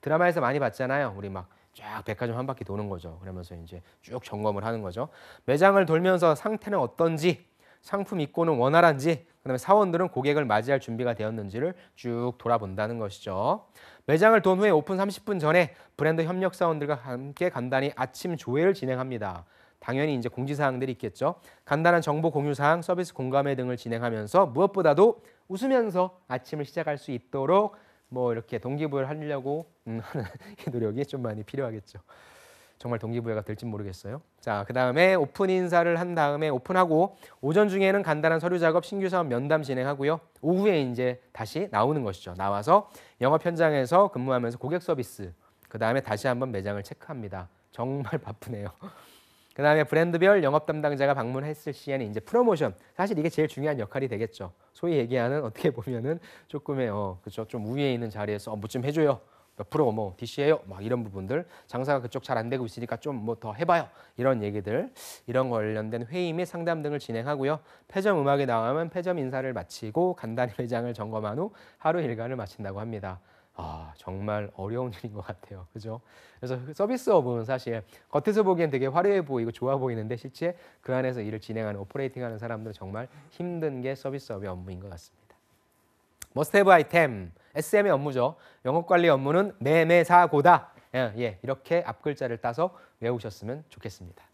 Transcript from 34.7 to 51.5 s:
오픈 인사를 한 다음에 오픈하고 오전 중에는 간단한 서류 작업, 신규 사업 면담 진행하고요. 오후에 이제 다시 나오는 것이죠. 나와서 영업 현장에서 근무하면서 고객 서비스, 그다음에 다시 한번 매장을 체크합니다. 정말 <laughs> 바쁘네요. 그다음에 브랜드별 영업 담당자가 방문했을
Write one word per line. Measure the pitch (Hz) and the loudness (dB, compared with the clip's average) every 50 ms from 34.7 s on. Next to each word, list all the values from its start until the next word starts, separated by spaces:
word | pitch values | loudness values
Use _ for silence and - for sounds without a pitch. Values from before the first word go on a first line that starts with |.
| 123 127 127 127 123 151 175 185 190 | 0 2 2 2 4 6 6 6 6
오픈 | 180 147 131 - - 202 185 | 4 2 0 -2 -2 0 2
인사를 | 185 185 180 175 170 175 170 170 170 165 | 2 2 0 2 4 4 4 4 2 0
한 | 180 175 175 | -2 -2 0
다음에 | 165 151 143 143 147 156 156 | 0 2 2 2 0 0 0
오픈하고 | 139 127 - - 185 208 185 175 160 156 262 - - _ - - - _ | -2 -2 -4 0 2 4 4 4 6 4 2 2 0 _ -20 -20 -20 _
오전 | - 135 160 196 208 208 | -4 0 4 4 4 4
중에는 | 185 196 196 190 190 202 196 | 4 2 4 4 4 2 2
간단한 | 175 151 151 151 160 165 165 | 0 -2 2 2 2 2 2
서류 | 160 175 175 180 | 2 0 0 2
작업, | 165 165 160 175 170 | 2 4 4 2 0
신규 | - - 196 190 185 | -2 -6 -2 -2 0
사업 | 180 185 170 | 0 0 0
면담 | 147 120 120 131 143 156 156 151 | 0 0 -2 0 2 0 0 0
진행하고요. | 127 135 127 127 135 147 135 139 143 160 165 - _ _ _ - | 0 -2 -2 -2 -2 -2 -2 0 0 0 -2 -4 _ _ _ 0
오후에 | 151 180 185 196 214 190 156 139 | 0 2 4 4 4 4 4 2
이제 | 127 120 117 127 127 123 123 _ _ _ | 0 0 0 0 -2 -2 -4 _ _ _
다시 | - 113 110 - 156 196 190 - | -10 -10 -6 -4 -6 -6 -2 0
나오는 | 104 110 131 156 151 127 | 2 2 2 2 0 -2
것이죠. | 107 95 - - 92 87 | -4 -6 -8 -10 -14 -10
나와서 | 90 95 98 101 101 107 147 170 202 208 - - - - - _ _ | -4 -2 -2 -2 -2 2 6 4 4 4 2 -16 -20 -20 -20 _ _
영업 | 123 131 151 160 - | 2 2 2 2 2
현장에서 | 175 170 160 170 160 151 143 131 120 165 180 202 196 | 0 0 4 4 4 4 2 0 4 6 6 6 4
근무하면서 | - 131 123 131 131 123 120 117 117 120 | 2 -4 -2 0 0 0 0 -2 -4 -6
고객 | - 131 160 180 | -6 -4 -4 -4
서비스, | 165 - 170 143 - - - - 101 90 87 _ _ _ _ _ _ _ | -2 -2 -2 -2 -2 -8 -8 -14 -14 -14 -14 _ _ _ _ _ _ _
그다음에 | - 110 110 110 120 135 | -6 -2 0 0 0 0
다시 | 131 - 107 104 - 135 | 0 -2 -4 -2 0 -2
한번 | 123 120 131 131 117 | 0 0 -2 -4 -4
매장을 | 98 95 104 101 101 | -6 -4 -4 -6 -6
체크합니다. | 98 - - _ - - 160 131 110 101 95 95 90 90 _ _ _ _ _ | -8 -10 -14 _ -14 -14 -12 -10 -10 -10 -10 -10 -12 -14 _ _ _ _ _
정말 | - 117 127 135 139 135 - - 151 | -6 -6 -4 -4 -6 -6 -4 -6 -6
<laughs> | - | -6
바쁘네요. | - 113 - - - 117 104 101 95 - _ - 98 - - - - - - _ _ _ _ _ _ _ - | -8 -14 -14 -12 -12 -10 -8 -8 -10 -12 _ -20 -20 -20 -20 -20 -20 -20 -20 _ _ _ _ _ _ _ 0
그다음에 | 139 147 151 156 151 | 4 4 6 4 4
브랜드별 | 147 - 156 165 175 170 170 175 190 208 202 165 | 2 2 2 2 2 2 4 6 6 6 6 6
영업 | 135 139 156 151 | 4 2 2 0
담당자가 | - 156 156 147 147 147 135 139 139 143 | 0 -4 -2 0 -2 0 2 2 2 2
방문했을 | 135 120 117 127 131 139 151 | 0 -2 -4 -4 -4 -6 -6